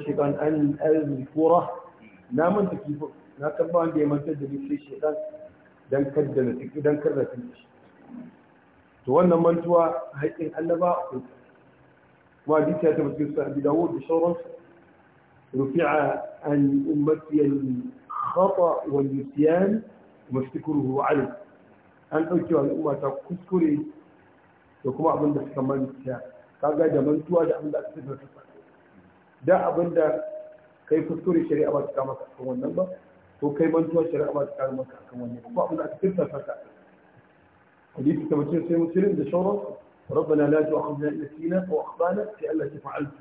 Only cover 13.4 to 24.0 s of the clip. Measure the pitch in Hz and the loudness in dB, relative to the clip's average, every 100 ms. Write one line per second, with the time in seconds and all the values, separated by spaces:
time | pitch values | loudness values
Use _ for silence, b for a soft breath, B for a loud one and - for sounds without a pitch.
13.4 | 139 139 143 156 170 - - 165 170 170 | -4 0 0 2 0 -2 -2 2 2 0
14.4 | - - - - - _ _ _ _ _ | -6 -18 -20 -20 -20 _ _ _ _ _
15.4 | _ 131 135 165 151 151 139 135 - - | _ -2 0 2 2 4 2 -2 -6 -8
16.4 | 156 147 139 139 139 147 143 156 - 151 | -2 2 4 4 2 0 2 0 2 2
17.4 | 143 139 135 123 - - - - - 165 | 4 2 0 -4 -6 -12 -12 -6 -2 2
18.4 | 190 190 175 147 - 143 135 135 139 143 | 2 4 2 2 0 0 0 -2 -4 2
19.4 | 151 170 196 220 - - - - - 131 | 4 6 4 2 -4 -18 -20 -20 -6 -4
20.4 | 131 160 - 147 127 131 139 147 127 - | -4 -6 -2 0 0 0 2 2 0 -4
21.4 | - - - - _ _ - 151 165 175 | -18 -20 -20 -20 _ _ -4 -2 0 0
22.4 | - 160 139 160 151 139 139 - - 175 | 2 2 2 0 -2 -2 -4 -6 -8 -12
23.4 | - 185 160 147 - - | -2 2 2 0 -4 -12